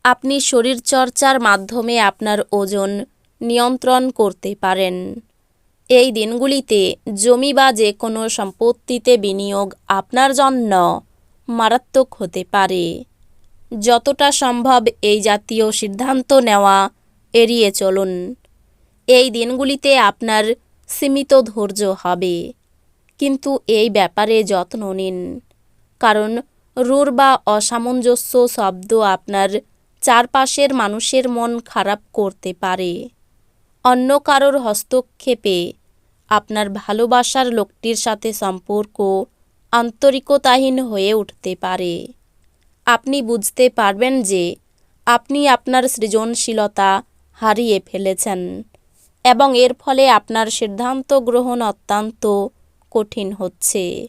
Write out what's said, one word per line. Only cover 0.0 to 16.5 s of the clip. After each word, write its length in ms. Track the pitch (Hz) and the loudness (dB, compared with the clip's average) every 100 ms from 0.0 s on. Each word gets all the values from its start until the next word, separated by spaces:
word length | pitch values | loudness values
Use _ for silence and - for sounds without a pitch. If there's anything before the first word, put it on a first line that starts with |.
আপনি 300 | 247 247 262 277 | 0 0 -2 -2
শরীরচর্চার 960 | - 254 233 247 - 269 254 - 269 262 | 0 0 0 -2 -2 0 0 0 2 2
মাধ্যমে 540 | 226 196 196 233 226 240 | 2 0 -2 -6 -2 0
আপনার 380 | 202 - 214 208 - | 0 0 -4 -2 -2
ওজন 380 | 208 196 202 196 202 262 _ _ _ | -4 -2 -4 -4 -6 -10 _ _ _
নিয়ন্ত্রণ 600 | 233 240 247 254 254 254 254 | -4 0 0 0 0 0 0
করতে 400 | 247 202 190 196 202 | 0 -2 -2 -12 -6
পারেন। 360 | 190 190 190 180 185 226 _ _ _ _ _ _ _ | -4 -2 -2 -4 -10 -14 _ _ _ _ _ _ _
এই 180 | 247 262 | 4 4
দিনগুলিতে 680 | 226 214 233 269 277 - 208 185 - - 202 | 0 -4 -2 0 -2 0 0 0 -4 -10 -2
জমি 280 | 226 247 277 | 2 4 2
বা 140 | 269 269 | 4 2
যে 180 | 220 214 | 4 0
কোনো 300 | 208 226 220 226 | 0 -6 -4 -6
সম্পত্তিতে 840 | - 196 - 233 240 - 247 254 240 | -4 -6 0 0 0 -6 -2 2 2
বিনিয়োগ 500 | 202 196 202 202 196 - _ | 2 -4 -4 -4 -4 -10 _
আপনার 400 | 196 - 247 269 | -4 -2 0 2
জন্য 380 | 262 269 262 226 190 175 175 _ _ _ _ - | 4 2 2 0 2 2 -2 _ _ _ _ -8
মারাত্মক 600 | 233 220 240 _ 269 254 | -2 0 0 _ 0 0
হতে 280 | - 185 185 180 | -4 -8 -8 -4
পারে। 320 | 202 190 185 170 165 254 _ _ _ _ _ - | -2 0 -2 -4 -8 -16 _ _ _ _ _ -14
যতটা 560 | 226 214 233 277 277 285 277 | -4 2 2 2 0 0 2
সম্ভব 380 | 262 240 247 247 226 - | -2 0 2 4 2 -2
এই 160 | 208 214 | 0 0
জাতীয় 460 | 214 208 - 220 220 | 0 -2 -2 -2 0
সিদ্ধান্ত 580 | 214 214 196 262 262 254 269 | -2 -6 -6 -2 -2 2 2
নেওয়া 300 | 240 | 4